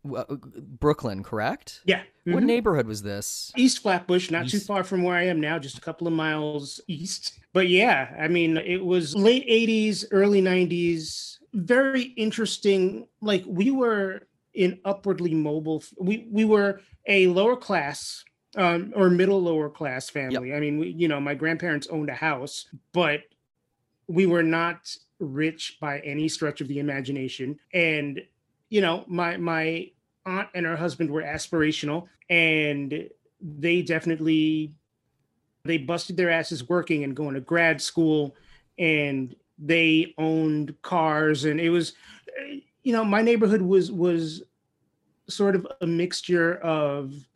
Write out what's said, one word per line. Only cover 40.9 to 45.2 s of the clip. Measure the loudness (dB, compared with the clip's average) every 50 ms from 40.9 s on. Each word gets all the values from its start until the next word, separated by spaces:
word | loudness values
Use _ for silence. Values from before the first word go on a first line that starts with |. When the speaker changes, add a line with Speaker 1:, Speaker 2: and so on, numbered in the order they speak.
| 0 0 2 2 2 2 2 2 2 2 0
Speaker 2:
And | -2 0 0
it | 0 2
was, | 2 2 0 -2 -8 _ -20 -20 -20 -20 _ -16
uh, | -14 -14 -14 -12 -14 -16 _ _ _ _
you | _ 0
know, | 0 0 2
my | 2 2 4
neighborhood | 4 4 4 4 4 4 4 2
was, | 4 4 4 4 4 2
was | -2 0 0 2 2 0 -2 -4 -8 -10 -16 _ _ _ _ _ _ _ _ _ _ _ _ _ _ _